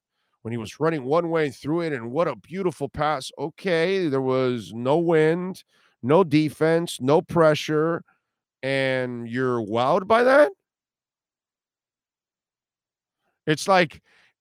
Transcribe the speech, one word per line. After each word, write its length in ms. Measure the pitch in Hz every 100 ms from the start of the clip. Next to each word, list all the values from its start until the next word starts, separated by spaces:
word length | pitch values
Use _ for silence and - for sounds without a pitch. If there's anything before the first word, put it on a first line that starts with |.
| _ _ _ _
when 100 | 110
he 60 | 117
was 220 | 98 -
running 240 | 156 160
one 260 | 123 160 170
way 160 | 165 151
and 80 |
threw 260 | - 135 165
it, 120 | 165
and 180 | 131 117
what 180 | 139 170
a 80 | 120
beautiful 520 | - 180 185 - 139
pass. 440 | - 151 143 - -
Okay, 680 | 147 - 190 165 175 190 165
there 120 | 135
was 520 | 131 131 127 123 85
no 240 | 113 127 160
wind, 680 | 170 160 156 175 180 175 _ _ _ _
no 220 | 120 165
defense, 760 | 175 156 156 - 156 165 170 -
no 200 | 131 160
pressure, 840 | - 170 156 151 - 151 160 170 - _ _ _ _ _
and 680 | 131 135 131 131 123 120 117
you're 320 | 123 127 120
wowed 460 | 101 113 131 185 190
by 160 | 226
that? 300 | 247 269 302 - _ _ _ _ _ _ _ _ _ _ _ _ _ _ _ _ _ _ _ _ _ _ _ _ _ _ _ _ -
It's 200 | 156 196
like, 360 | 185 160 - _ _ _ _